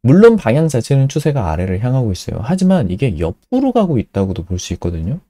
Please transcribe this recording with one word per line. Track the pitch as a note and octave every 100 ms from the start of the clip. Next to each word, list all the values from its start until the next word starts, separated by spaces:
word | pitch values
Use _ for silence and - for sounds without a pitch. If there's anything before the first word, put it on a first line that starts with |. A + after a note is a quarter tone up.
물론 | A#2 E3+ A#3 A3
방향 | A#2 C3+ D#3+
자체는 | A#2+ - C3+ C3+
추세가 | D#3 D3+ C#3+ F2+
아래를 | D#2 F#2 F#2
향하고 | B2 C3 A#2
있어요. | F2+ - E2
하지만 | A2 F#3 F#3 F#3+ G2
이게 | F2+ C3+ D#2+
옆으로 | E2 - - B3+ C4+
가고 | A#3+ F#3+ C3
있다고도 | - G2 F#2+ F#2 E2+
볼 | F2+
수 | -
있거든요. | F#2 F2+ E2+ E2 D#3+ -